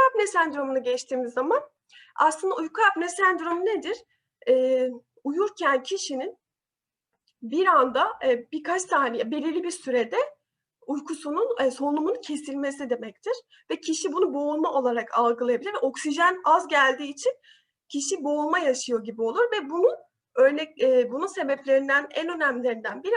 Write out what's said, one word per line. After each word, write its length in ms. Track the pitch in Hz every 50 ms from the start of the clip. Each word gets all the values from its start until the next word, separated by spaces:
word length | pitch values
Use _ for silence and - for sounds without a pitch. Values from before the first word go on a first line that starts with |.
| 539 523
apne 160 | 508 440 415
sendromunu 560 | 392 - 359 330 320 277 285 277 269 269 262 240
geçtiğimiz 500 | 247 247 254 - - 269 254 254 233 240
zaman 300 | 262 262 294 415 554 587 - _ _ _ _ _ - - _ - -
aslında 340 | - 311 311 311 - 381 381
uyku 280 | - 330 320 - - 440 403
apne 180 | 392 330 330 349
sendromu 560 | 339 381 392 370 370 330 320 339 339 349 359
nedir? 320 | 415 440 349 - 320 427 - - _ _ _ _ _ _ _ -
Eee, 440 | - 254 262 254 262 262 254 254 254 247 240 - _ _ _ -
uyurken 580 | 269 285 330 392 415 403 - 359 294 277 262 269
kişinin 560 | - 381 392 - - 285 262 - 392 - _ _ _ _ _ _ _ _ _ _ _ _ _ _ _ _ _ _ _ _ _ -
bir 240 | 226 233 320 370
anda, 460 | 381 349 294 254 262 233 262 330 - - - -
eee, 260 | 262 247 240 240 - -
birkaç 300 | 311 302 - 349 370 370
saniye, 480 | - - 294 277 247 233 240 240 226
belirli 320 | 247 294 277 320 311 349 359
bir 80 | 349
sürede 460 | 320 - - 262 247 247 226 233 - 427 554 587 - _ _ _ _ _ _ _ _ _ _
uykusunun, 720 | - 277 285 285 - 330 - - 294 294 339 453 539 466 -
eee, 100 | - 269
solunumun 500 | - 262 269 285 294 302 311 339 466 494
kesilmesi 720 | - - 302 294 - - 269 277 277 277 277 277 285 247
demektir. 420 | 247 233 220 220 202 _ - 403 494 480 - _ _ _ _ -
Ve 100 | - -
kişi 320 | - - 320 311 - - 285
bunu 220 | 339 381 330 262
boğulma 380 | 285 285 294 302 302 320 - -
olarak 460 | 277 262 247 233 233 220 226 - -
algılayabilir 560 | 240 233 233 233 247 240 247 226 285 392 415
ve 40 | 427
oksijen 640 | - - 247 - - 302 285 294 339 349 370 370 -
az 240 | - 311 349 370 294
geldiği 440 | 320 285 269 262 254 254 294 277 277
için 200 | - - 494 539 - _ _ _ _ _ _ _ _ _ _
kişi 360 | - 285 277 - 381 359 285
boğulma 340 | 285 294 302 302 302 330 359
yaşıyor 460 | 339 277 254 254 - - 240 220 208
gibi 180 | 220 220 220 226
olur 220 | 226 247 370 480 480 453
ve 180 | 427 302 269
bunun 260 | 302 349 359 494 - - - _ _ _ _ _ _
örnek, 420 | - 254 269 285 294 311 311 - -
eee, 300 | 233 262 262 254 247 202
bunun 160 | 233 269 339
sebeplerinden, 800 | 392 - 392 320 269 277 269 277 269 269 269 277 277 277 285 294 285
en 180 | - - 320 330
önemlilerinden 720 | 349 330 311 285 262 240 240 247 233 220 214 220 202 262 269
biri 120 | 370 453